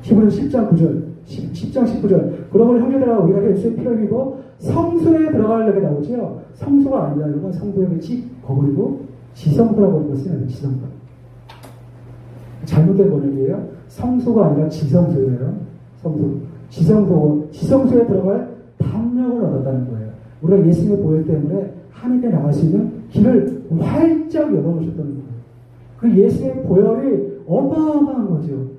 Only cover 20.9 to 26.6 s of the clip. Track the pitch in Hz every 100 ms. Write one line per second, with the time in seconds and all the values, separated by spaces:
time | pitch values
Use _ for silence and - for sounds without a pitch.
20.9 | 202 156 156 156 151 147 196 196 - -
21.9 | - 247 254 240 160 147 147 160 196 233
22.9 | - - - - 151 - - - 165 -
23.9 | 302 330 311 - 330 294 170 151 160 -
24.9 | 165 143 131 - - - - - - -
25.9 | - 233 190 226 - 269 -